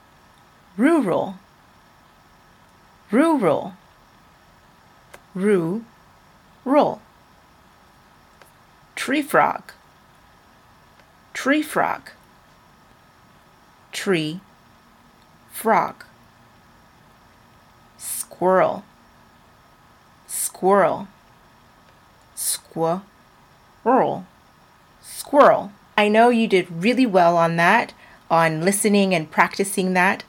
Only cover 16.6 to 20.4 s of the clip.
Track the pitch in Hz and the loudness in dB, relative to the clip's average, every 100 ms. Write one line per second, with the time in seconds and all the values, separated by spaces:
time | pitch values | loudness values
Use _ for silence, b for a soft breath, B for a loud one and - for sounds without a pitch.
16.6 | _ _ _ _ _ _ _ _ _ _ | _ _ _ _ _ _ _ _ _ _
17.6 | _ _ _ _ - - - - 180 185 | _ _ _ _ -14 -12 -14 -4 0 2
18.6 | 160 190 - _ _ _ _ _ _ _ | 0 -2 -14 _ _ _ _ _ _ _
19.6 | _ _ _ _ _ _ - - | _ _ _ _ _ _ -16 -10